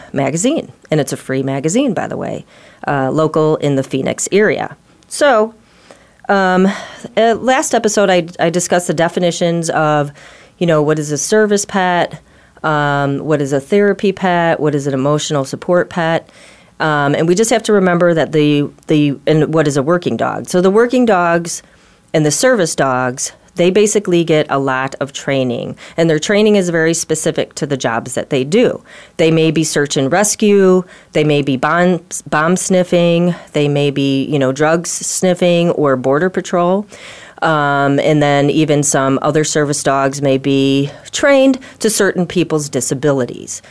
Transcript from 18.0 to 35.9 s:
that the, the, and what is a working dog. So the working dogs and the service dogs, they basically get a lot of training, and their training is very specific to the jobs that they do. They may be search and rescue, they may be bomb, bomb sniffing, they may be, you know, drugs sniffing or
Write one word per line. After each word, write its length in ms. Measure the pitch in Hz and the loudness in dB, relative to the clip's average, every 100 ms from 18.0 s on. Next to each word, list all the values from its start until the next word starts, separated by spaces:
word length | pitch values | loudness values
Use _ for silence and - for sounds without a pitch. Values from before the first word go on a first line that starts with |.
| 175 | 2
that 180 | 160 139 | 2 0
the, 380 | 156 147 143 143 - - | 2 2 2 -2 -6 -2
the, 320 | 156 147 131 - | 2 2 0 0
and 260 | 156 139 | 2 2
what 160 | 160 147 | 2 0
is 80 | 139 | 0
a 60 | |
working 340 | 135 175 135 113 | 0 0 0 -2
dog. 320 | 127 104 120 | -2 -4 -2
So 140 | 180 | 0
the 80 | 190 | 4
working 340 | 208 240 254 | 4 2 2
dogs 580 | 233 185 170 170 170 - - _ _ _ _ | 2 2 2 0 -2 -10 -14 _ _ _ _
and 100 | 160 | 0
the 60 | 151 | 0
service 440 | - 262 233 165 | 2 2 2 0
dogs, 580 | - 135 127 127 131 - - _ - | -2 0 0 -2 -4 -10 -12 _ 0
they 140 | 175 | 2
basically 540 | 202 208 214 190 175 | 4 2 2 2 0
get 240 | 165 156 - | 2 2 0
a 80 | 139 | -2
lot 380 | 135 131 135 - | -2 -2 -4 -6
of 140 | 135 | -8
training, 640 | - - 135 127 120 98 - - - | -8 -4 -2 -2 -4 -8 -12 -8 -2
and 140 | 165 | 0
their 80 | 156 | 0
training 380 | - 208 214 208 | 0 2 4 2
is 140 | 180 | 2
very 220 | 165 160 | 0 0
specific 640 | 165 - 160 165 147 - | 0 -4 -4 -2 -4 -6
to 120 | - 143 | -6 -6
the 100 | 135 | -4
jobs 380 | 123 113 135 | -2 -4 -4
that 160 | 110 - | -8 -4
they 120 | 135 | -2
do. 400 | 139 214 233 - - - - - | 0 2 2 0 -10 -20 -10 0
They 140 | 160 | 2
may 220 | 160 160 | 2 2
be 100 | 160 | 0
search 340 | 151 156 143 151 | 0 -2 -2 -2
and 140 | 135 | 0
rescue, 720 | 175 208 - 214 202 190 185 180 - - | 0 0 0 2 4 4 4 0 -10 -6
they 100 | 156 | 0
may 180 | 151 147 | 2 2
be 160 | 139 127 | 0 -2
bomb, 480 | 151 170 180 170 175 - - | 0 2 2 0 -4 -14 -4
bomb 300 | 156 160 185 | 0 0 0
sniffing, 760 | - 185 180 175 170 170 175 170 - | 0 0 2 2 2 2 0 -2 -6
they 160 | 151 143 | -2 0
may 240 | 143 143 | 0 0
be, 320 | 139 139 135 | 0 0 0
you 160 | 127 147 | -2 0
know, 100 | 131 | 0
drugs 400 | 131 151 175 165 | 0 0 0 -2
sniffing 800 | - - - 185 175 180 170 170 | -8 -8 -2 0 2 2 2 2
or 240 | - 143 | 0 0